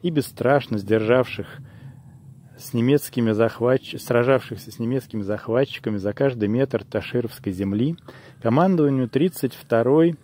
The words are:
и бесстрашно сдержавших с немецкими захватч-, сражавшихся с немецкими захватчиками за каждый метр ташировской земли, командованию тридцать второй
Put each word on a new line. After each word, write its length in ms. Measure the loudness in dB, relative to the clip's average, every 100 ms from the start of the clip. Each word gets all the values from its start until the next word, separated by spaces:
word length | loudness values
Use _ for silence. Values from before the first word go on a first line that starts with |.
и 80 | 0
бесстрашно 680 | -2 -2 -2 2 2 2 -6
сдержавших 800 | 0 0 4 2 2 -6 -12 -14 -18 -20 -20 -20 -20 -20 -20 -20 -20 -20
с 160 | -6
немецкими 580 | 0 2 2 0 -2 0
захватч-, 680 | 4 2 2 2 2 -2 -14
сражавшихся 720 | 0 2 4 2 0 -14 -14
с 80 | -6
немецкими 420 | -4 -4 -4 -8
захватчиками 760 | -6 -6 -2 0 0 -4 -6 -4
за 160 | -4
каждый 340 | 0 -2 0 -2
метр 380 | 0 0 -2 -4
ташировской 680 | -6 -4 -4 -4 -8 -8
земли, 460 | -4 -2 0 -2 -4 -14 -20 -20 -4
командованию 680 | 2 4 4 4 2 2 0
тридцать 440 | 0 0 0 -6
второй 600 | -6 -2 2 4 4 4 0